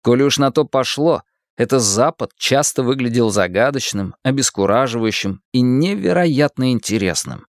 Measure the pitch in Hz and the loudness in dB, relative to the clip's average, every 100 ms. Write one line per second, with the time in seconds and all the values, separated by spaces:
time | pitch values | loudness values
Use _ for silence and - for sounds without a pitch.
0 | 123 123 139 - 139 156 147 135 127 - | 2 2 2 2 0 0 0 -2 -2 -2
1 | 160 131 _ _ _ - 120 131 107 101 | 0 -2 _ _ _ -4 0 2 2 2
2 | 147 - - _ - 135 147 - 123 135 | 0 -2 -10 _ 0 0 0 -2 -2 -2
3 | 123 120 113 101 90 92 131 139 - 101 | -2 0 2 2 0 2 2 0 -6 -6
4 | 95 - 131 135 131 - 98 110 131 117 | -6 -4 -2 0 -2 0 2 2 0 0
5 | 110 - - 95 _ 127 123 127 175 202 | -2 -2 -6 -8 _ 0 2 2 0 0
6 | 190 175 175 139 147 - 127 120 - 107 | 0 2 2 2 0 0 -2 -2 -2 -2
7 | 95 85 - - - | 0 -2 -8 -14 -18